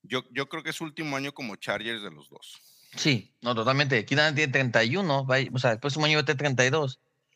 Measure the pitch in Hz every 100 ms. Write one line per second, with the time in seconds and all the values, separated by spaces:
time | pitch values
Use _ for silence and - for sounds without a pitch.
0 | - 127 - 120 139 165 147 - 165 147
1 | 156 135 139 - 123 95 - 104 117 113
2 | 101 76 69 - - - - _ _ -
3 | 160 120 - _ 120 117 110 139 143 123
4 | 98 139 156 147 151 135 127 117 113 180
5 | 185 139 131 131 131 127 123 110 147 143
6 | 151 151 147 143 143 123 127 156 139 -
7 | _ _ _